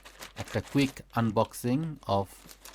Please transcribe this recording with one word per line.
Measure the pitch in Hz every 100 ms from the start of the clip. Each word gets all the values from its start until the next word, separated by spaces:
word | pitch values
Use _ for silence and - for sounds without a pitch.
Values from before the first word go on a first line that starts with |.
| - - - -
একটা | - 107 -
quick | 139 135 - - 117
unboxing | 113 110 110 - 120 139 160 143 -
of | 98 95 - - - -